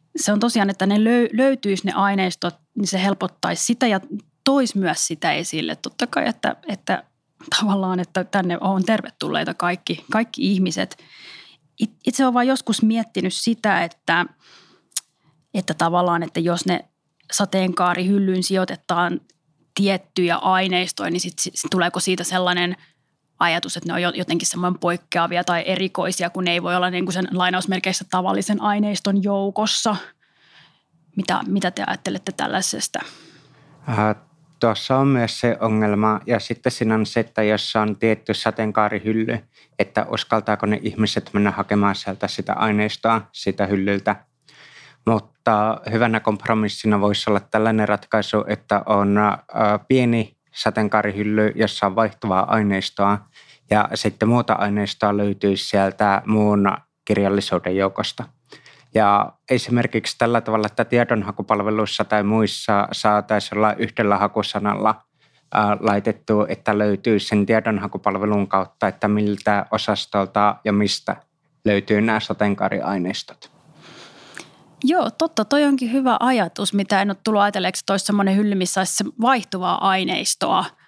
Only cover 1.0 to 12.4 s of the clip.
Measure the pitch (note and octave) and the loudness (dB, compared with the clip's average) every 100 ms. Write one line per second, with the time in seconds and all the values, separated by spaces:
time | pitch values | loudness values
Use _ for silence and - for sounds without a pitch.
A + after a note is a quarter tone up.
1 | A3 A#3+ A#3+ A3 C4+ C4+ G3+ F#3+ F#3+ - | 4 4 2 2 2 2 0 -2 -2 0
2 | G3 G3 F#3 - F3 - _ - G3 F#3+ | 2 2 0 -2 -6 -8 _ -6 -2 0
3 | G3 F#3+ F#3 - F3 F3 - A#3+ A#3+ F#3+ | 0 0 -4 -4 -4 -2 -2 0 0 0
4 | - G#3 - _ - C#4 B3+ G3 F3+ C#3 | -4 -12 -14 _ 0 2 2 0 -2 0
5 | - D#3+ E3+ D3+ - D#3+ D#3+ D#3 - - | -4 -2 -2 -2 -4 -4 -4 -6 -10 -6
6 | - - - - - - E4 F#3+ - F#3 | -4 -2 -2 -2 -4 -6 -8 -8 -4 -6
7 | - _ _ _ - - G#3+ G3 F#3 F#3 | -6 _ _ _ -6 -2 0 0 0 -2
8 | F3 F#3+ F3+ G3+ F3+ E3+ F#3+ F#3+ F#3 G#3+ | -4 -4 -2 -2 -2 -2 0 0 0 -2
9 | - - D3+ D3+ E3+ E3+ F3 F3+ - D#3+ | -4 -10 -4 -4 -4 -4 -4 -4 -6 -10
10 | - A3 A#3 - F#3+ F#3+ F#3 F3 F#3+ - | -4 -2 -2 -2 0 2 0 -2 -6 -8
11 | - - - - - _ _ - A3 _ | -20 -20 -20 -20 -20 _ _ -6 -6 _
12 | - B3 C4 A#3+ | -4 0 2 2